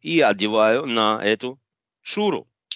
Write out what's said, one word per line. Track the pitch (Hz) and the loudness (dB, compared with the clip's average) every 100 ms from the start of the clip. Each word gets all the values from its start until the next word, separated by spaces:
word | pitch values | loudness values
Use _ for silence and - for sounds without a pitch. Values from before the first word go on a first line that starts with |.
и | 156 165 | -2 2
одеваю | 127 101 107 107 110 117 147 | 2 2 0 2 2 2 0
на | 117 107 110 | 0 0 0
эту | 101 107 123 135 _ _ _ _ | 0 -2 -4 -12 _ _ _ _
Шуру. | - - 208 131 - _ _ | -10 -4 -2 -4 -8 _ _